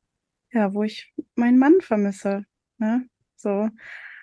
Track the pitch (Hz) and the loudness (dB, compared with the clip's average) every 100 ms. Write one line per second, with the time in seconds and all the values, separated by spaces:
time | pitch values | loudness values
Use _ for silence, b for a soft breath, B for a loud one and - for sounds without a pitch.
0 | _ _ _ _ _ 226 202 202 214 - | _ _ _ _ _ -2 -2 -2 -6 -8
1 | - - - - 240 254 277 370 - 214 | -18 -16 -10 -2 2 4 6 4 2 -2
2 | 202 196 196 196 202 _ _ - 214 240 | -2 -2 -4 -4 -8 _ _ -6 -4 -4
3 | 254 _ _ _ 208 196 220 214 B B | -6 _ _ _ -4 -2 -4 -8 B B
4 | B B | B B